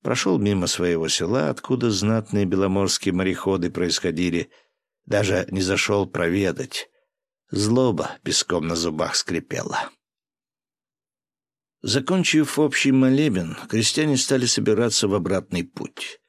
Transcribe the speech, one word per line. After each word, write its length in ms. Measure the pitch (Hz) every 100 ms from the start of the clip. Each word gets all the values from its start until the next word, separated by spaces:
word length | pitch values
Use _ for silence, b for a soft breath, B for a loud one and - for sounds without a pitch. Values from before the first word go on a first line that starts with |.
Прошел 380 | 127 120 - 180
мимо 280 | 104 98 87
своего 400 | - 87 82 80
села, 400 | - 85 123 151
откуда 420 | 127 - 127 120
знатные 540 | 101 104 113 107 104 98
беломорские 680 | 95 98 95 98 - -
мореходы 560 | 90 95 90 - 95 87
происходили, 800 | 85 87 85 90 80 90 85 - b b b _ _ -
даже 400 | 104 101 95 90
не 100 | 95
зашел 460 | 92 95 - 101 92
проведать. 840 | - 85 92 95 67 64 - - _ _ _ _ _ _
Злоба 680 | 101 104 120 127 87 - -
песком 440 | - 80 - 85 80
на 80 | 85
зубах 400 | 85 78 80 -
скрипела. 760 | - 82 - - - - - _ _ _ _ _ _ _ _ _ _ _ _ _ _ _ _ _ _ _
Закончив 760 | - 123 135 185 160 151 147 -
общий 340 | 151 - 139
молебен, 640 | 131 131 135 156 92 82 - -
крестьяне 480 | 110 110 - 156 135
стали 280 | - 135 123
собираться 640 | - 107 107 117 - 104
в 60 |
обратный 500 | 98 87 95 - 90
путь. 560 | 87 - - - - -